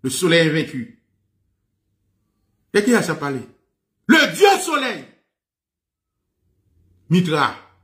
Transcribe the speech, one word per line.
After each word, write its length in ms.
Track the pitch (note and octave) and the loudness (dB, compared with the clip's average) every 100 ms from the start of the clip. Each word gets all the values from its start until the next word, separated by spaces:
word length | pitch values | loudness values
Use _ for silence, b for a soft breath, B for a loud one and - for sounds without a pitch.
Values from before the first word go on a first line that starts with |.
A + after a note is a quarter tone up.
Le 80 | C3 | -8
soleil 400 | B2+ F3+ E3 D#3+ | -4 0 2 2
invaincu. 520 | D#3 C#3+ C3 A2+ _ _ _ _ _ _ _ _ _ _ _ _ _ _ _ _ _ _ | 0 -6 -10 -14 _ _ _ _ _ _ _ _ _ _ _ _ _ _ _ _ _ _
Et 100 | G3+ | -2
qui 100 | G#3 | 2
a 80 | A3+ | 0
ça 120 | E3+ | 0
parlé? 260 | D#3 C#3+ C3+ - _ _ _ _ _ - | -6 -6 -8 -12 _ _ _ _ _ 2
Le 280 | D#4 C#4 - | 2 2 2
Dieu 260 | G4+ G4 | 4 4
soleil. 400 | - D4 C4 F3+ B2 _ _ _ _ _ _ _ _ _ _ _ _ _ _ _ _ _ _ _ _ | -2 -4 -6 -10 -16 _ _ _ _ _ _ _ _ _ _ _ _ _ _ _ _ _ _ _ _
Mitra. 480 | E3+ F3+ D3+ B2+ - - _ | 0 0 0 -2 -4 -20 _